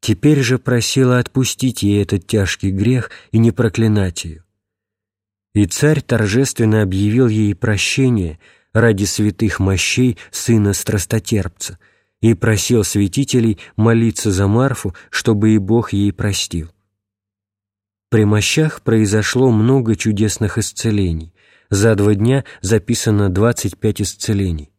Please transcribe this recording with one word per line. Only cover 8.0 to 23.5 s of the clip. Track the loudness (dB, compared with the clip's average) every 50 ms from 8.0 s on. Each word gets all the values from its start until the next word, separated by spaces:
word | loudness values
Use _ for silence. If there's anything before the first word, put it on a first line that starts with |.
| 0 0 2 0 -2 -4 -6 -12 _ _ _ _ _ _ _
ради | 2 4 4 4 2 0
святых | -4 -2 0 -2 -2 0 _ -2 -2 0 0
мощей | 0 0 0 0 -2 -2 0 0 0 0 0 -4 -10 -16 -14
сына | -10 -2 0 2 2 4 2 0
страстотерпца | -2 -4 -4 -4 -4 -2 -2 -4 -4 -2 -2 -2 -2 -2 -4 _ _ -14 -14 -14 -16 _ _ _ _ _ _ _ _
и | 2 2 2
просил | 2 2 0 0 0 0 0 2 0 0
святителей | 0 0 0 -2 0 0 -4 -4 0 0 0 0 0 -2 -4 -8 -14 _
молиться | 0 2 2 4 4 2 0 -2 -2 -2 -2 0
за | 2 2 2
Марфу, | 2 2 2 0 -2 -4 -8 -10 -10 -10 -20 _
чтобы | -8 -4 0 0 0 2 2 2 2
и | 2
Бог | 2 2 0 0 0 0 -2
ей | 0 0 -2 -2
простил. | -2 -4 -4 -4 -4 -6 -6 -6 -8 -8 -10 _ _ _ _ _ _ _ _ _ _ _ _ _ _ _ _ _ _ _ _ _ _ _ _ _ _ _ _
При | 2 2 2
мощах | 4 2 0 0 0 0 0 0 0 -2 -4 _
произошло | 0 2 2 2 2 2 0 0 0 0 2 2 4 4
много | 4 4 4 2 2 2 0 -2
чудесных | -2 0 -2 0 0 0 -2 0 -2 -4 -2 -2 -4
исцелений. | -6 -6 -8 -6 -4 -2 0 0 0 -2 -2 -4 -8 -12 _ _ _ _ _ _ _ _
За | 0 2 4 4 4
два | 4 2 2 2
дня | 2 2 0 0 0 -2 -6 -16 -12
записано | -4 0 0 0 0 -2 -4 -2 0 0 0 2 0 0
двадцать | 0 2 2 0